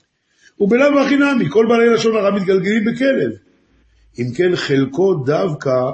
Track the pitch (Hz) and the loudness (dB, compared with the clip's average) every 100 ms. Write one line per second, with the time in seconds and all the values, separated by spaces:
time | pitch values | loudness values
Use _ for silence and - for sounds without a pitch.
0 | _ _ _ _ _ - 202 240 285 285 | _ _ _ _ _ -4 0 2 2 2
1 | 269 277 285 262 170 202 226 233 233 226 | 2 2 0 0 0 0 2 2 2 2
2 | 226 220 196 202 180 190 180 220 214 - | 0 0 0 -2 0 0 0 -2 -2 -2
3 | 269 247 131 104 _ _ _ _ _ _ | 0 0 -2 -6 _ _ _ _ _ _
4 | _ - 123 117 180 175 - 135 135 - | _ -8 -6 -2 0 -2 -2 0 0 0
5 | 190 175 127 160 190 147 139 127 127 | 0 0 -2 -2 -2 -4 -2 -2 -2